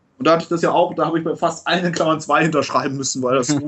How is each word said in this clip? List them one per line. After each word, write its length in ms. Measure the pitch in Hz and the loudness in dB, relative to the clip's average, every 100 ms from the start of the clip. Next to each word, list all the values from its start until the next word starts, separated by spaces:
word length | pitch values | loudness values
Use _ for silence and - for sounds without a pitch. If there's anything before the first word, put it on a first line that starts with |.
| _ - | _ -2
Und 80 | 143 | 2
da 60 | |
hatte 80 | 170 | 2
ich 40 | - | 2
das 140 | 170 | -2
ja 80 | 165 | 2
auch, 240 | 165 180 | 2 2
da 120 | 165 156 | 0 0
hab 100 | 165 | 0
ich 80 | |
bei 100 | 165 | -2
fast 320 | 151 165 - 165 | -2 -2 -2 -2
allen 180 | 175 180 | 0 0
in 60 | |
Klammern 280 | 165 160 156 | 0 0 0
zwei 220 | 151 147 | 2 2
hinterschreiben 540 | 165 143 123 127 139 139 | 2 0 0 -2 -2 -4
müssen, 260 | 131 135 | -6 -4
weil 140 | 123 131 | 0 0
das 120 | 123 | 0
so 120 | 147 | -2